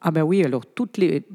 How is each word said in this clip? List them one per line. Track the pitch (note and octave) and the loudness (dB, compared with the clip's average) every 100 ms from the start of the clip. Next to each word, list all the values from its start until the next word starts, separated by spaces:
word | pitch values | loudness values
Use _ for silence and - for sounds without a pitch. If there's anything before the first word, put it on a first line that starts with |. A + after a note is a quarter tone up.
Ah | F3 | -2
ben | D#3+ | 0
oui, | D#3 G3 | 2 2
alors | E3+ C3+ | 2 0
toutes | - - B3 - | -6 -8 -6 0
les, | F3+ D3+ - | 0 0 -6